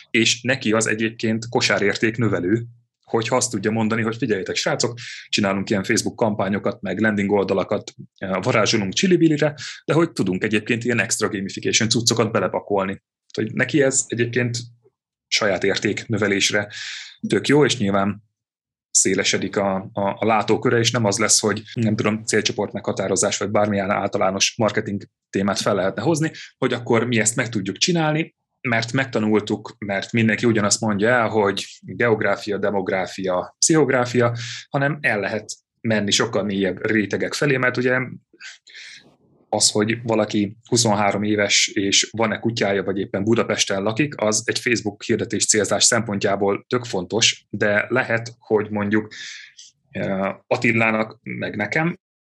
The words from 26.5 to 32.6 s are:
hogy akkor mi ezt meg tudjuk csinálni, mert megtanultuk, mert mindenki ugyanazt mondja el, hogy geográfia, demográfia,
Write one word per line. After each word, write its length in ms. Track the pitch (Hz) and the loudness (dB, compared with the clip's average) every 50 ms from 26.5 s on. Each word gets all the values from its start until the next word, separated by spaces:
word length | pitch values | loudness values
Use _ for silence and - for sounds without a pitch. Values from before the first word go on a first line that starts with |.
| - - | -8 -2
hogy 160 | - 127 120 | -2 -2 -2
akkor 340 | 120 120 117 120 113 110 120 | -2 0 2 2 2 2 2
mi 120 | 120 110 | 2 0
ezt 160 | 107 - - | 2 0 0
meg 140 | - - 113 | -2 -2 -2
tudjuk 280 | - 107 92 95 95 - | -2 -4 -4 -4 -4 -2
csinálni, 580 | - - 175 170 160 156 151 151 165 - _ _ _ _ _ _ | 0 0 2 2 2 2 0 0 -2 -4 _ _ _ _ _ _
mert 300 | - 131 120 113 117 117 | -4 0 0 0 0 0
megtanultuk, 840 | - 135 131 123 - 117 107 107 107 107 101 110 110 104 - - - - | 0 0 0 0 0 0 2 2 2 2 2 0 -4 -4 -6 -8 -14 -10
mert 340 | - 101 98 98 92 - | -6 -4 -4 -4 -4 -2
mindenki 340 | - 117 113 113 107 104 120 | 0 2 2 4 2 2 4
ugyanazt 340 | 120 110 110 101 101 - - | 2 4 4 2 2 0 0
mondja 300 | 113 110 104 98 101 113 | 0 0 0 2 2 4
el, 180 | 127 123 113 107 | 4 4 2 2
hogy 380 | 107 110 101 98 98 98 - - - - | 2 2 2 2 2 -2 -6 -10 -14 -18
geográfia, 760 | - - 123 - 120 120 110 104 107 101 101 - - 107 101 | -14 -10 -4 -2 0 2 2 2 2 0 -2 -2 -2 -4 -4
demográfia, 960 | 95 | -2